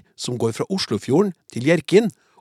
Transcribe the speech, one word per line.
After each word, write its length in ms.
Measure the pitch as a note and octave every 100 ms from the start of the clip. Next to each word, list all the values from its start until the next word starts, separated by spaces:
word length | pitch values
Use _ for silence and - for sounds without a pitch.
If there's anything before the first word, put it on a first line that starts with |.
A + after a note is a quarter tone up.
| -
som 260 | - - A#2+
går 140 | A2+ -
fra 80 | -
Oslofjorden 640 | F#3+ - G#2 - C#3+ G#3 - _
til 160 | A#2 C3
Hjerkinn, 420 | F3 - F#3 A3+ - _ _